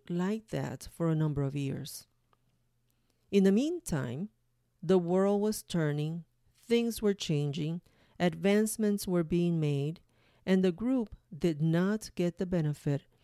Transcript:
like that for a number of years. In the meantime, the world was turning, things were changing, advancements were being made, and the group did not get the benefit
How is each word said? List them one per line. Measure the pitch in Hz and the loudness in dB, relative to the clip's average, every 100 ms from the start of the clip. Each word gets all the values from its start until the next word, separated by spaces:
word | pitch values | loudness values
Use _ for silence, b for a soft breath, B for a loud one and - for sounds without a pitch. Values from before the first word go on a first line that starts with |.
| - | -4
like | 170 185 220 214 | -2 -2 -4 -6
that | 147 135 131 - | -6 -6 -8 -12
for | - 170 | -4 0
a | |
number | 156 156 143 | 2 0 0
of | 139 143 | -2 -2
years. | 139 135 143 - - _ _ _ _ _ _ _ _ _ _ _ _ | -4 -6 -8 -14 -18 _ _ _ _ _ _ _ _ _ _ _ _
In | 202 | 4
the | 196 | 4
meantime, | 196 294 349 - 151 131 123 208 _ _ _ _ _ | 4 2 -4 -4 -4 -4 -6 -10 _ _ _ _ _
the | 160 190 | 0 2
world | 170 180 196 202 | 2 2 2 2
was | 208 214 | 0 -4
turning, | - 175 156 147 151 165 160 _ _ _ - | -4 -2 0 0 -4 -6 -12 _ _ _ 0
things | 233 233 226 | 2 2 0
were | 208 | 0
changing, | 202 - 151 147 139 151 170 - b b b | 0 0 0 0 -2 -4 -4 -8 b b b
advancements | 175 165 180 208 214 - 208 202 - | 0 2 2 2 2 0 0 0 0
were | 175 | 0
being | 160 175 175 165 | 2 2 2 2
made, | 151 143 143 170 _ b b b | 0 0 -2 -6 _ b b b
and | b 190 | b 2
the | 185 | 2
group | 165 226 262 220 - _ 160 | 0 0 -2 -2 -10 _ -2
did | 175 151 | -2 2
not | 160 165 185 220 - | 2 2 2 0 -4
get | - 175 - | -4 -2 -2
the | 185 | -2
benefit | 180 151 147 - 139 - b | 0 0 -2 -2 -4 -4 b